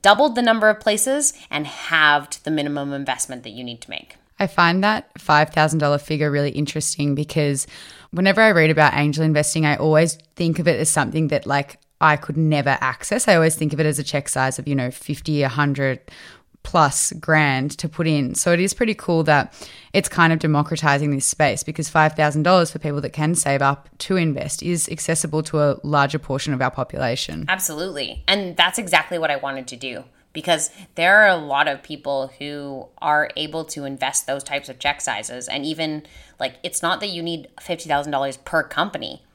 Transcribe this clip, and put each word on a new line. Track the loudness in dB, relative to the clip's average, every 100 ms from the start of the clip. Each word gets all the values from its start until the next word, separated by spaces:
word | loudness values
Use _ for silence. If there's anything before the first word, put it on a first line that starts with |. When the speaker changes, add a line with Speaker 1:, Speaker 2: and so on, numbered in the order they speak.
Speaker 1:
doubled | 6 6 4 2
the |
number | 2 4 4
of | 2
places | 0 0 0 0 -2 -4 -8
and | -6 -6
halved | -10 0 4 6 4 0 -10 -4
the |
minimum | -2 -2 -4 -6
investment | -6 -4 -4 -6 -10
that | -14
you | -14
need | -14 -14
to | -14
make. | -16 -16 -20 _ _
Speaker 2:
I | -2
find | 2 4 4
that | 2 0 -6 -12
five | 2 2 4
thousand | 2 2 2
dollar | 2 0
figure | -2 0 0
really | 0 -2
interesting | -2 -4 -4 -6 -2 -2 -2
because | -2 0 0 -2 -6 -12 -20 -20 -10
whenever | 0 2 6
I | 6
read | 6 4
about | 6 4
angel | 4 0 2
investing, | 2 2 0 0 0
I | 2
always | 4 4 4 -2 _ -4
think | -2 0
of | 0
it | 2
as | 0
something | 0 0 0 0
that, | -2 0
like, | -2 -2 -14 _ _
I | 2 2
could | -2 0
never | 2 2 2 0
access. | -2 -4 -4 -2 4
I | 6
always | 4 2
think | -4
of | 0
it | -2
as | -2
a |
check | -4 -4 -4
size | -2 -2 -2
of, | -4
you | -2
know, | -2
fifty, | -8 -10 -8 -2 0
a | 2
hundred | 2 2 2 0 -2 -8 -20 -20 -20 _ _
plus | -2 2 4 2 -4
grand | -4 2 2 4 0 -2 -6
to | -10
put | -4 0
in. | 0 0 -2
So | 0
it | 2
is | 0
pretty | 0 -2
cool | -2 0 0
that | 4 2 2 -8 -20 -20 -2
it's | -2 0
kind | 2 4
of | 4
democratizing | 2 0 0 0 2 2 2
this | 0 -2
space | 2 0 0
because | -6 -8 -2
five | 2 2
thousand | 4 0 2
dollars | 4 4 2
for | -4
people | -6 -4
that | -6
can | -4 -2
save | 0 0 2
up | 2 0 -8 _
to | -2 0
invest | 0 -2 -6 -6
is | -4 -4 -4
accessible | -6 -4 -2 -2 -4
to | -2 0
a | 0 0
larger | -2 0 0 -2
portion | -6 -6 -4
of | -2
our | -2
population. | -4 -8 -4 -4 -4 -6 -8 -4
Speaker 1:
Absolutely. | -4 -4 -6 -8 -8 -10 -8 -2
And | -2 -2 0
that's | 0 0
exactly | 0 0 0 -4
what | -2
I | -2
wanted | -6 -8 -12
to | -12
do, | -12 -12 -16 _ _
because | -10 -2 -2 -2 -10 -16 -2
there | 4 6
are | 6
a | 4
lot | 0 0 0
of | -2
people | -10 -10 -4 -4 -4 -8
who | -12 -10 -10 -12 -16 _
are | 0 0 0 -4
able | -8 -8 -8
to | -10 -8
invest | -6 -4 -4 -4
those | -6
types | -4 -8 -8
of | -4
check | -4 -2
sizes. | -6 -6 -8 -12 -8
And | -8 -6
even, | -6 -6 -6 -10 -20 -20 _
like, | -8 -6
it's | -8 -4
not | -4 -4
that | -6
you | -8
need | -6 -8 -10 -20
fifty | -8 -8 -2
thousand | -2 0
dollars | -2 -4 -6
per | -4 -2
company. | -2 -4 -4 -4 -12 -14 _